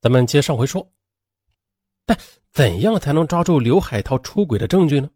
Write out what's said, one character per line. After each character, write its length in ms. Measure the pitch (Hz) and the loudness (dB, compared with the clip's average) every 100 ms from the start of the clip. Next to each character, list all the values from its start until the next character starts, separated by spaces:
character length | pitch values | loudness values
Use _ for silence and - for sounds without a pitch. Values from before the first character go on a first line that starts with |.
咱 100 | 117 | 2
们 160 | 127 123 | 2 2
接 140 | 147 | 0
上 160 | 135 135 | 0 -2
回 100 | 127 | -2
说。 200 | 185 - _ _ _ _ _ _ _ _ _ _ _ - | -4 -10 _ _ _ _ _ _ _ _ _ _ _ -4
但 120 | 233 - _ _ | -4 -4 _ _
怎 280 | - 127 87 | 0 0 2
样 180 | 175 220 | 0 0
才 140 | - | 0
能 140 | 151 165 | -2 0
抓 180 | 175 | 0
住 160 | 175 165 | 2 2
刘 180 | 117 160 | 2 0
海 240 | 175 110 | 0 -6
涛 160 | - 131 | -4 -6
出 260 | - - | -4 -4
轨 140 | 196 104 | -2 -2
的 80 | 101 | 0
证 220 | 185 170 | 2 2
据 100 | 143 | 0
呢？ 80 | 139 | -4